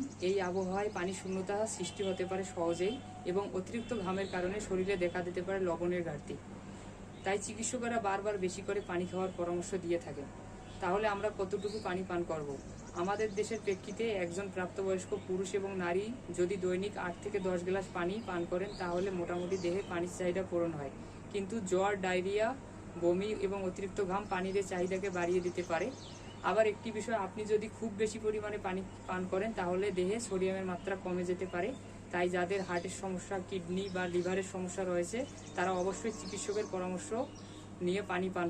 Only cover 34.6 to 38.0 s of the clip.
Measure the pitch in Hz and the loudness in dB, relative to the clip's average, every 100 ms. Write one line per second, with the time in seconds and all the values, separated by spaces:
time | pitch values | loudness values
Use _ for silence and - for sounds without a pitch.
34.6 | 185 190 185 175 175 233 277 - - - | -4 -2 2 2 2 0 -2 -6 -6 0
35.6 | 185 185 185 185 226 - 185 196 - 208 | 2 4 2 0 -2 -4 -6 -4 -2 0
36.6 | 208 185 180 180 151 220 285 - - - | 0 0 0 -2 -2 -2 -2 -6 -12 -14
37.6 | - - 180 190 | -14 -2 0 2